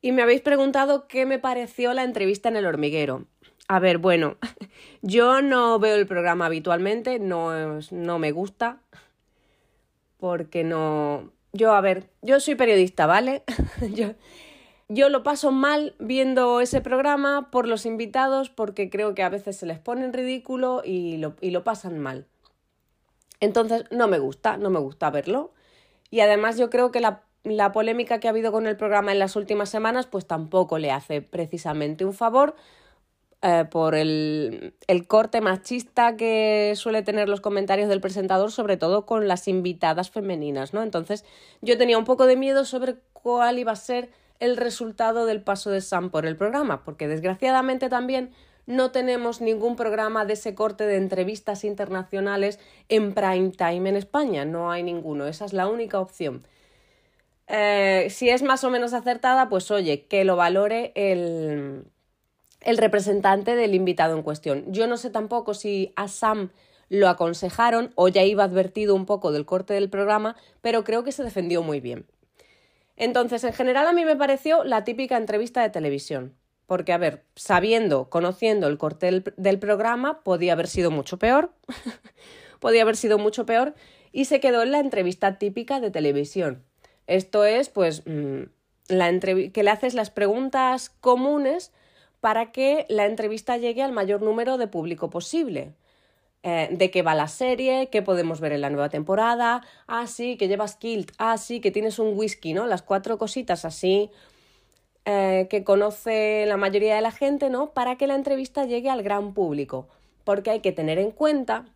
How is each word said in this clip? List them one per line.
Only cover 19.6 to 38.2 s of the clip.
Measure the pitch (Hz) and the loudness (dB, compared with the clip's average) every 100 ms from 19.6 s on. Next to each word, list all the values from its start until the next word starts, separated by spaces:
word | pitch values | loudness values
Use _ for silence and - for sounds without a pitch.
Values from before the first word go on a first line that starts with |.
| 175 | -10
les | 160 | -10
pone | - 247 | -8 -6
en | 262 | -6
ridículo | 254 254 254 247 254 254 254 | -6 -6 -6 -6 -4 -2 -2
y | - 185 170 160 | -4 -6 -4 -6
lo, | 156 151 | -8 -6
y | 185 | -4
lo | 180 | -2
pasan | 180 208 185 160 | -2 -4 -8 -8
mal. | 135 131 135 _ _ _ _ _ _ _ _ _ _ _ | -8 -10 -16 _ _ _ _ _ _ _ _ _ _ _
Entonces, | 208 220 220 226 226 | 0 2 0 -2 -4
no | 240 226 | 0 2
me | 170 | 2
gusta, | 135 135 220 208 | -2 -2 -4 -2
no | 202 | -2
me | 175 | -2
gusta | 135 - 151 | -2 -4 -2
verlo. | 143 151 247 320 _ _ _ _ _ _ | -2 -2 -4 -4 _ _ _ _ _ _
Y | 226 | 4
además | 208 208 214 226 | 6 6 2 0
yo | 240 | 2
creo | 247 247 | 2 2
que | 240 | 2
la, | 226 208 _ _ | 0 -2 _ _
la | 220 214 202 | -4 2 2
polémica | 208 220 233 233 226 | 2 0 -2 -2 0
que | 226 | 0
ha | |
habido | 220 226 | 0 0
con | 220 220 | 0 -2
el | 208 | -2
programa | 214 208 202 | 2 2 2
en | 202 | 2
las | 190 214 | 0 -2
últimas | 202 208 202 | -2 -2 -2
semanas, | 220 220 247 247 | -2 0 -2 -4
pues | 196 185 | -8 -6
tampoco | 160 156 185 170 160 | -6 0 0 2 0
le | 147 | -2
hace | 135 - 147 | -4 -4 -6
precisamente | 143 170 160 170 156 151 147 156 190 | -6 -8 -6 -6 -6 -4 -4 -4 -6
un | |
favor, | 190 226 247 294 311 - _ _ _ _ _ _ _ | -2 2 4 4 0 -20 _ _ _ _ _ _ _
eh, | 185 170 160 | 2 2 2
por | 165 160 156 | 0 2 2
el, | 156 156 156 151 127 110 - _ - | 2 0 -2 -2 -4 -6 -12 _ 0
el | 185 175 | 0 4
corte | 214 220 233 | 4 4 0
machista | 214 190 - 247 233 - 233 226 | 0 -2 -4 -8 -4 2 2 2
que | 226 220 214 214 208 208 | 0 2 2 2 2 -2
suele | 226 220 | -2 -2
tener | 202 208 208 | -2 -2 0
los | 202 | -2
comentarios | 208 202 196 196 208 | -2 -2 0 0 2
del | 196 | 0
presentador, | 196 196 | 0 -4